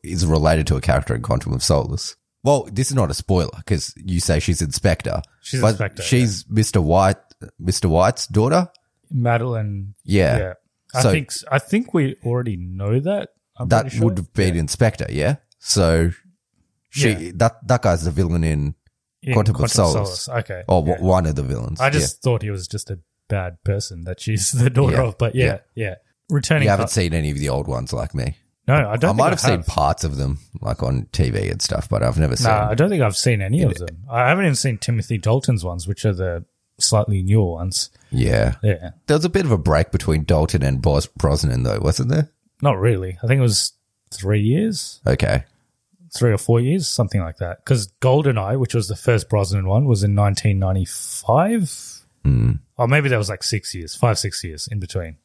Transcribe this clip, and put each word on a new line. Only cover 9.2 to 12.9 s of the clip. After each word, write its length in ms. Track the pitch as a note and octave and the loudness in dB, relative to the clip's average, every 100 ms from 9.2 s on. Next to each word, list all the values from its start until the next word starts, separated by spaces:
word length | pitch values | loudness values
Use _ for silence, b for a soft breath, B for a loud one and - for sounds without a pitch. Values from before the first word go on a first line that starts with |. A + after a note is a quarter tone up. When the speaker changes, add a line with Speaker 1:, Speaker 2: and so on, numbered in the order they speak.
| A#2+ A#2 B2 A2+ G#2 G2+ G2+ - | 0 0 -2 -4 -4 -6 -10 -14
Speaker 1:
Yeah. 340 | - G2+ E2 A#1+ | 0 2 4 2
Speaker 2:
Yeah. 160 | F#2 - _ _ _ | -2 -10 _ _ _
I 80 | B2+ | 0
Speaker 1:
So 100 | B2 | 2
Speaker 2:
think 180 | E2+ C3 | 2 -2
s-, 120 | - - | -12 -4
I 60 | C#3 | -4
think 380 | - G#3 B3 F3 | 0 -2 0 0
we 200 | C3+ - | -2 -4
already 340 | A#2+ B2 A#2+ F2+ | -4 -4 -4 -6
know 420 | F2+ F#2 G2+ | -8 -6 -2